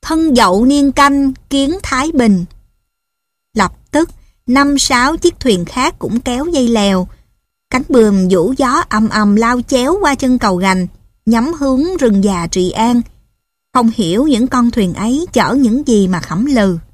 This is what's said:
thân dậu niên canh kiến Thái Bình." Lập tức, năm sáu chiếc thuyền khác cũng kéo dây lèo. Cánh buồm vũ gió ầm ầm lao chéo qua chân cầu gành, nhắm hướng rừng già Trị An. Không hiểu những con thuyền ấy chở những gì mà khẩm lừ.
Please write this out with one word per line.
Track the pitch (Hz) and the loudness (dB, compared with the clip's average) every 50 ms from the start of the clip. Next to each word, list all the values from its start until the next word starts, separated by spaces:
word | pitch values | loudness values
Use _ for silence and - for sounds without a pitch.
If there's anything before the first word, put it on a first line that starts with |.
thân | - - 320 320 330 320 269 | -6 -4 -2 0 0 2 4
dậu | 240 226 190 180 196 233 | 4 4 4 4 2 2
niên | 254 285 285 277 277 | 2 2 2 2 0
canh | 254 - 285 285 277 277 277 269 262 - _ _ | 2 2 2 2 2 2 0 -2 -2 -6 _ _
kiến | 277 277 277 277 330 381 - | -2 -2 0 0 -2 -6 -6
Thái | - - 262 277 311 330 | -6 -6 -4 -4 -2 0
Bình." | 277 240 226 202 180 170 - - - _ _ _ _ _ _ _ _ _ _ _ _ _ _ _ _ _ _ _ | 2 2 4 2 2 0 -6 -14 -20 _ _ _ _ _ _ _ _ _ _ _ _ _ _ _ _ _ _ _
Lập | 214 196 180 - - _ _ | -2 -2 -2 -2 -10 _ _
tức, | - 294 330 339 - - - _ _ _ _ - | -2 -2 -2 -2 -6 -20 -20 _ _ _ _ -2
năm | 240 269 277 285 285 277 | 0 0 2 2 0 0
sáu | - - 269 247 247 269 320 320 | -2 0 0 0 0 0 -2 0
chiếc | - 349 - - | -2 -2 -2 0
thuyền | - 262 208 180 170 | -2 0 0 0 -2
khác | 160 - 247 254 311 - - | -6 -6 -4 -4 -4 -4 -6
cũng | - 139 185 240 | -8 -6 -6 -4
kéo | - - 247 240 285 | -4 -4 -6 -4 -4
dây | 339 339 285 254 233 | -2 -2 0 0 0
lèo. | 233 220 202 202 196 185 185 190 - - _ _ _ _ _ _ _ _ _ _ | 0 0 0 0 0 0 -2 -4 -10 -20 _ _ _ _ _ _ _ _ _ _
Cánh | - 254 277 - | -6 -6 -4 2
buồm | 311 247 220 214 202 196 185 185 | 4 4 4 4 4 2 2 2
vũ | 190 185 160 202 262 - | 2 2 2 0 0 0
gió | 285 247 254 311 349 - | -2 0 0 -2 -2 -2
ầm | - 214 220 220 | -2 -2 0 0
ầm | - 214 214 202 202 | 0 0 2 2 2
lao | 214 226 226 247 247 | 2 2 2 0 -2
chéo | 240 - 277 254 240 269 339 403 | -2 -2 0 0 0 0 0 0
qua | 403 294 277 | 0 0 -2
chân | 269 - 254 254 247 | 0 0 0 0 0
cầu | 240 214 190 180 | 0 0 -2 0
gành, | 185 190 190 185 180 175 - - _ _ _ _ _ | 0 0 0 0 -2 -6 -8 -14 _ _ _ _ _
nhắm | - 226 233 233 294 339 | 0 0 0 0 -2 -4
hướng | 311 285 269 262 262 294 349 381 339 | -4 -2 -2 0 0 0 -2 -2 0
rừng | 285 233 208 196 190 | 0 2 2 2 0
già | 208 196 175 170 170 | 0 -2 -2 -6 -6
Trị | - 190 180 185 | -2 -2 -2 -2
An. | - - 220 240 240 240 233 - _ _ _ _ _ _ _ _ _ _ _ _ _ | -2 -2 0 0 0 0 -2 -4 _ _ _ _ _ _ _ _ _ _ _ _ _
Không | 262 240 226 226 | 0 0 0 0
hiểu | - 214 165 170 208 277 311 | 0 -2 -2 0 0 0 0
những | 277 208 240 262 | 2 0 0 0
con | - 254 240 240 | 0 0 0 0
thuyền | 233 247 202 180 170 | 0 0 -2 -2 -2
ấy | - 190 220 247 285 339 359 - | -4 -4 -4 -2 -2 -4 -2 0
chở | 240 196 127 202 | 0 0 0 2
những | 269 277 226 214 269 294 277 | 2 2 2 0 0 0 0
gì | 240 208 196 180 | 2 2 2 2
mà | 185 175 | -2 -4
khẩm | - - 160 170 226 | -6 -6 -4 -4 -2
lừ. | 294 285 240 208 196 180 165 - - | 0 2 2 2 2 0 -4 -8 -14